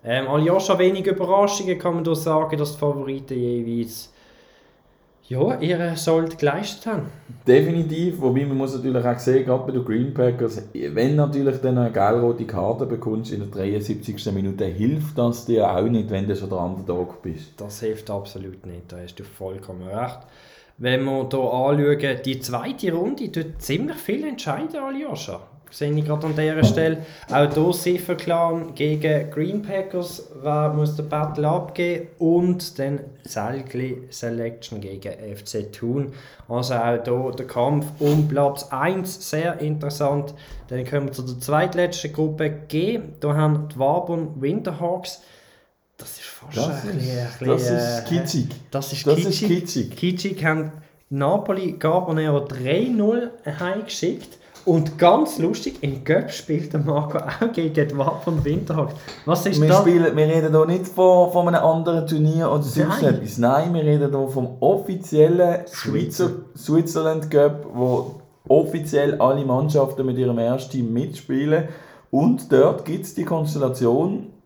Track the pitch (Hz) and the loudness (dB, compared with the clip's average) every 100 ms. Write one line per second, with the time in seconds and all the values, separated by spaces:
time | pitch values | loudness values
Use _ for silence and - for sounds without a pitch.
0 | 117 127 131 147 160 190 190 180 185 190 | -2 -2 0 2 4 2 2 4 4 2
1 | 190 185 180 196 202 - 185 175 180 170 | -2 -2 2 4 4 0 -4 -2 -2 -2
2 | 160 160 160 156 151 151 147 - 147 143 | -2 -2 2 0 0 -2 -4 -2 -2 -2
3 | 135 135 135 127 120 120 117 117 113 - | -6 -8 -6 -4 -2 -2 -2 -4 -4 -10
4 | - _ _ _ _ _ _ _ _ _ | -18 _ _ _ _ _ _ _ _ _
5 | _ _ _ 127 185 254 156 175 170 165 | _ _ _ 0 0 0 0 0 -2 -2
6 | - 165 165 165 143 156 208 - 233 196 | 2 2 0 0 0 0 -6 -8 -6 -6
7 | 147 - - - - 135 156 170 151 160 | -6 -14 -20 -4 6 6 6 0 -2 -2
8 | 175 - 127 127 143 135 135 135 127 127 | -2 0 0 0 0 -2 -2 -4 -2 0
9 | 120 120 127 131 127 127 127 127 120 110 | 0 0 2 2 4 0 0 -4 0 0
10 | 135 131 123 120 117 104 101 - 71 90 | 0 2 0 2 -2 -4 -10 -8 -4 0
11 | 127 151 147 143 135 131 131 127 117 110 | 2 4 2 2 0 0 0 2 2 4
12 | 98 117 120 120 110 101 92 117 135 117 | 4 4 2 0 -4 -2 -2 -2 -4 -4
13 | 113 110 117 104 101 101 98 104 104 104 | -4 -4 -4 -8 -8 -4 -2 -2 -4 -6
14 | - 101 107 95 98 95 95 90 113 151 | -6 -6 -4 -2 -4 -2 -4 0 0 0
15 | 151 - 120 120 - 117 95 92 110 117 | -4 0 0 0 0 2 4 2 2 0
16 | 98 98 101 95 95 92 87 92 95 90 | 0 -2 -2 -4 -4 -4 -4 -6 -4 -4
17 | 90 - 90 76 - - 104 - 110 107 | -4 -8 -10 -10 -14 -16 -14 -6 -6 -6
18 | - 101 101 95 95 92 92 87 87 90 | -8 -8 -8 -14 -14 -14 -16 -16 -16 -16
19 | 87 - - - 95 95 - 90 92 104 | -16 -16 -20 -12 -10 -10 -12 -14 -8 -6
20 | 123 - - - - - _ - 120 127 | -6 -10 -20 -20 -20 -20 _ -6 -2 0
21 | 135 135 127 135 123 127 139 147 147 147 | 0 -2 -2 -2 0 2 2 4 4 2
22 | 139 123 131 131 - 120 139 - 190 170 | 0 -2 -4 -6 -4 -6 -6 -4 -2 -2
23 | 202 285 240 165 156 - - 151 294 320 | -2 -4 -6 -6 -8 -10 -4 -2 -2 -6
24 | - 247 302 254 - 143 320 320 269 277 | -4 -4 -4 -6 -6 -4 -6 -6 -6 -6
25 | 294 165 - 87 - - - - 147 151 | -6 -8 -10 -12 -14 -20 -20 -6 -2 0
26 | 151 151 160 151 156 156 - 165 160 160 | 0 -2 -2 0 0 4 4 4 0 0
27 | - - - 135 147 151 165 175 180 180 | -8 -18 -2 2 4 4 2 0 -2 -2
28 | 175 175 - 170 170 165 165 - 147 151 | -2 -6 0 2 2 0 -6 -4 -2 0
29 | 156 151 - 151 165 208 208 196 190 180 | 0 0 -2 -4 -2 -4 -4 -6 -4 -6
30 | 175 - - 147 143 147 151 151 151 151 | -6 -10 -16 -8 -2 0 0 0 0 -2
31 | - 151 156 147 147 175 175 - 175 170 | -4 -4 -4 -2 0 0 -4 -4 -2 -2
32 | - - 165 175 180 180 - - 139 143 | -8 -2 2 4 4 0 -4 -6 -4 -4
33 | 135 - - - 117 135 131 123 127 127 | -8 -18 -10 -6 -4 -6 -8 -6 -6 -8
34 | - - 117 117 117 117 - 107 95 98 | -12 -10 -6 -4 -6 -8 -12 -12 -10 -10
35 | 98 - 107 98 - 110 101 - 117 135 | -12 -12 -12 -14 -8 -8 -8 -8 -4 -2
36 | 131 - - - - 120 127 120 117 120 | -4 -10 -20 -20 -6 -6 -2 0 0 0
37 | 127 123 131 - 127 123 127 147 147 - | 0 -2 -2 -6 -6 -2 0 0 -2 0
38 | 147 151 151 135 143 143 - 131 160 190 | 2 4 2 2 2 0 -8 -2 0 0
39 | 185 - - 156 170 156 151 151 147 - | -6 -10 -6 -2 -2 -2 -4 -2 -4 -2
40 | 143 143 143 - - - - 127 127 143 | 0 0 -4 -12 -16 -18 -8 -8 -4 -4
41 | 135 131 127 123 131 151 180 175 175 175 | -4 -6 -10 -8 -2 0 0 0 -2 -2
42 | 147 151 156 156 151 151 - 156 190 233 | -8 -2 -2 -2 -4 -4 -6 -2 -2 -4
43 | - - 147 151 151 151 151 127 135 170 | -8 -6 -2 2 2 0 -2 -2 0 0
44 | 175 170 160 151 139 208 190 151 170 180 | -2 -4 -6 -4 -2 -2 -4 -4 -4 -4
45 | - - - - _ _ _ _ _ _ | -8 -16 -20 -20 _ _ _ _ _ _
46 | - - - - 139 147 156 143 208 170 | -18 -16 -18 -18 -10 -4 -2 -4 -6 -4
47 | 127 123 123 123 127 127 123 120 120 117 | -4 -4 -6 -4 0 2 2 0 0 -2
48 | 117 170 170 147 120 - - 139 139 135 | -2 -2 0 -2 -2 -6 -8 -8 -6 -2
49 | 147 160 190 - 208 175 - - 101 - | 2 2 2 0 2 0 0 -4 -4 -2
50 | 180 180 196 190 160 160 156 - - _ | -2 -2 -4 -2 0 0 -4 -10 -20 _
51 | _ 139 139 202 208 190 180 - 156 175 | _ 0 2 2 0 -2 -2 -2 2 2
52 | 175 156 156 143 143 127 127 170 247 226 | 2 0 2 0 -2 -6 0 0 2 2
53 | 208 233 240 - 147 147 175 202 214 - | 2 0 -4 -8 -10 -6 -4 -4 -6 -4
54 | 175 - - - - - - 165 151 - | -4 -4 -12 -20 -20 -4 2 2 2 4
55 | 175 233 311 - 165 220 - - 143 131 | 6 6 2 0 -2 -2 -6 -6 -6 -4
56 | - 175 233 - - 151 - 156 147 143 | 0 0 0 -10 -4 -4 -2 -2 0 0
57 | 151 143 131 - 226 208 160 151 147 139 | -2 -6 -6 -2 -2 0 0 0 0 0
58 | 139 - - 156 143 170 - 156 143 - | -2 -2 -2 0 0 -2 -2 -2 -2 -6
59 | - - - 175 202 147 156 185 175 175 | -14 -10 0 0 2 4 6 8 8 6
60 | 165 151 151 160 156 156 160 185 190 - | 6 4 4 4 4 6 6 2 -2 6
61 | 185 180 175 160 175 170 160 165 165 165 | 8 8 8 4 4 6 4 4 2 0
62 | 151 156 151 160 160 147 143 127 151 226 | 0 2 4 4 2 2 0 0 2 4
63 | 143 - - - 120 139 170 170 151 147 | 4 2 0 2 4 4 2 2 4 4
64 | 139 139 135 135 123 - 139 196 - 185 | 2 0 -2 -2 -4 2 4 4 0 -6
65 | - 151 156 175 175 170 - - - 147 | 0 6 8 8 4 4 -4 -8 -2 0
66 | - - 175 - - - - 156 165 165 | -2 0 -2 -2 -12 -12 2 2 2 0
67 | 160 160 151 147 143 147 - 120 127 123 | 0 0 2 6 6 2 -8 0 2 2
68 | - - - _ - 143 156 170 147 147 | -2 -12 -20 _ 4 4 6 -4 0 2
69 | 143 - 127 139 135 127 151 151 131 - | 2 4 2 2 2 2 4 2 2 0
70 | 131 123 127 117 117 131 - 135 117 117 | -2 0 0 2 0 0 -4 -4 -2 -2
71 | 151 - - 135 147 156 160 - - - | -2 -8 -4 -2 2 2 0 -10 -20 -20
72 | _ 131 147 - - 131 147 - - 160 | _ 2 4 2 4 6 6 4 -4 -6
73 | - - 175 165 151 151 131 123 120 127 | -6 -6 -2 -2 0 0 -2 2 2 4
74 | 180 202 - - | 2 -2 -8 -20